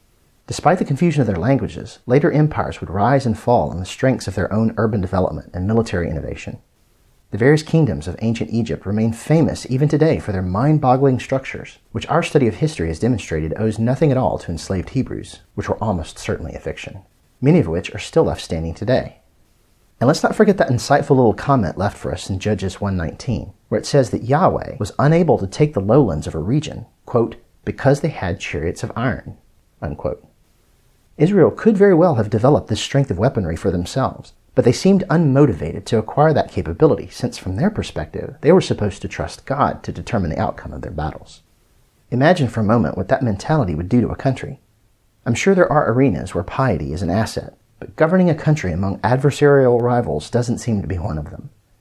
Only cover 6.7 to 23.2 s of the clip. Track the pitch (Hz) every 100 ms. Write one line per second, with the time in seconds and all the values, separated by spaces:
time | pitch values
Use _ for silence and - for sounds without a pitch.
6.7 | _ _ _ _ _ _ - 123 151 -
7.7 | 160 151 69 90 - 113 113 - 113 117
8.7 | - - 107 113 113 - 160 120 - -
9.7 | 131 147 151 156 98 - 92 92 95 143
10.7 | 151 135 131 139 123 - 135 - - -
11.7 | - _ 113 - 156 170 151 113 95 151
12.7 | - 82 80 117 113 - 80 78 - 110
13.7 | 110 113 135 160 127 104 - - 82 -
14.7 | 95 - 135 - 52 - - _ - 98
15.7 | 107 110 92 - - - 95 73 - -
16.7 | - - 98 - _ _ _ 131 170 90
17.7 | 82 - - - 165 110 73 - 82 82
18.7 | 85 107 127 - - _ _ _ _ _
19.7 | _ _ - 123 190 - - 208 196 156
20.7 | 120 - 139 - 131 120 98 - 135 92
21.7 | - 101 - - 82 - 95 104 101 95
22.7 | - 101 92 85 -